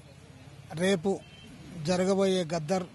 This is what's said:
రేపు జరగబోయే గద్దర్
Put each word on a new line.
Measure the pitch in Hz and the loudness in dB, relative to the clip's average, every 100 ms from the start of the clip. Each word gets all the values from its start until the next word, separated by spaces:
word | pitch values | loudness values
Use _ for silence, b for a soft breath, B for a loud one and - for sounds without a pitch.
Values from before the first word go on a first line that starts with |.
| - - - - - - - | -16 -20 -20 -20 -20 -20 -12
రేపు | 151 190 190 196 180 - - - - - 175 151 | -2 2 2 0 -2 -6 -20 -20 -18 -16 -6 0
జరగబోయే | 180 185 196 196 185 | 2 4 4 4 2
గద్దర్ | 156 170 151 190 175 | 0 -2 0 -2 -2